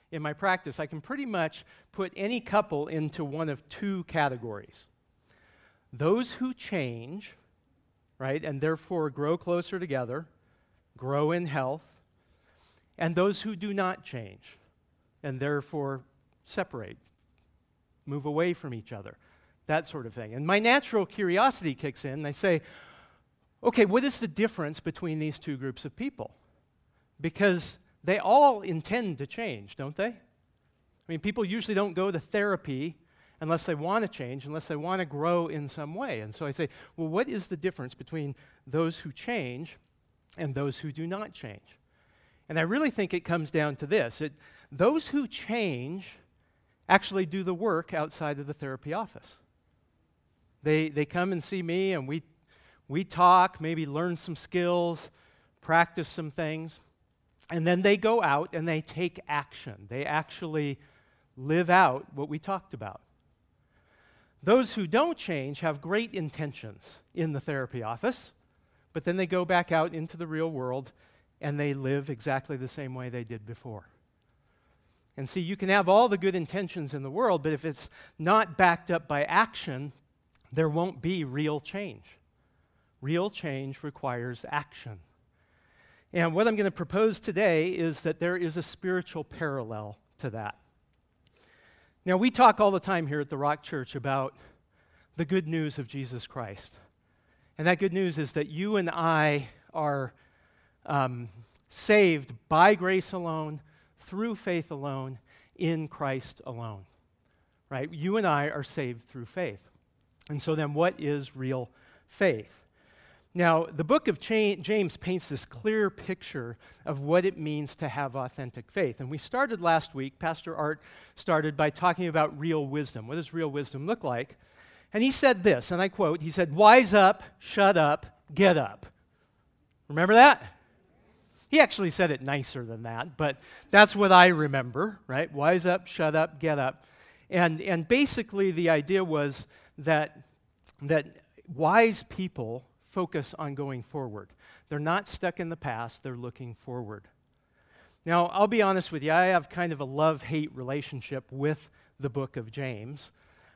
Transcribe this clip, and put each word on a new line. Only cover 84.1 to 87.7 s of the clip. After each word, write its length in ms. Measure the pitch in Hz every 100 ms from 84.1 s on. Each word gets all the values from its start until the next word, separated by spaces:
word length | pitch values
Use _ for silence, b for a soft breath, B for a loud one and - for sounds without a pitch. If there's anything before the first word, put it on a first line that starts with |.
| 123 123 120 -
action. 520 | 147 143 - 120 98 - _ _ b b b b b b b b
And 220 | 175 165
what 120 | 165 226
I'm 100 | 214
gonna 140 | 196
propose 480 | - 160 190 220 190
today 520 | - 175 208 160 175